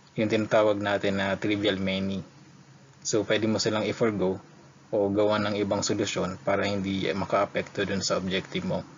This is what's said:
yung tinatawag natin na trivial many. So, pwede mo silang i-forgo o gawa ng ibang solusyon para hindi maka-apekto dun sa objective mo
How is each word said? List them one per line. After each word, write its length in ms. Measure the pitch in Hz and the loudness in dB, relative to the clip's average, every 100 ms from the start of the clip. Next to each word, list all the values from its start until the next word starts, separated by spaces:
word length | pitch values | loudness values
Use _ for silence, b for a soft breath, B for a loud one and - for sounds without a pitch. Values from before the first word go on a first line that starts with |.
| - | -12
yung 160 | - 107 | -2 0
tinatawag 480 | 110 104 113 107 101 | 2 2 4 4 4
natin 400 | 101 101 101 98 | 0 0 0 0
na 160 | 98 95 | 0 0
trivial 400 | 107 104 104 95 | 0 0 2 0
many. 420 | 95 95 98 95 - - - - - - - - | 0 -2 -2 -4 -8 -18 -20 -20 -20 -20 -20 -12
So, 220 | - 113 | -2 0
pwede 240 | 95 107 110 | 2 0 2
mo 80 | 104 | 0
silang 320 | 117 107 104 | 0 0 -2
i-forgo 500 | 101 117 101 92 92 - - - - - | 0 0 2 0 -2 -8 -20 -20 -20 -4
o 60 | 107 101 | 0 2
gawa 280 | 101 104 107 | 2 2 2
ng 160 | 104 104 | 0 0
ibang 280 | 98 101 92 | 0 0 0
solusyon 560 | 104 101 95 90 95 | 0 -2 -2 -4 -4
para 240 | - 98 101 | -2 0 0
hindi 400 | 101 95 98 92 | -2 -2 -2 -2
maka-apekto 720 | 98 90 104 101 - 95 - 98 | -2 0 0 0 -2 -6 -4 -2
dun 160 | 98 | -2
sa 160 | - 95 | -2 -2
objective 480 | 92 95 - - 92 | -2 -4 -4 -6 -4
mo 160 | 90 - | -4 -6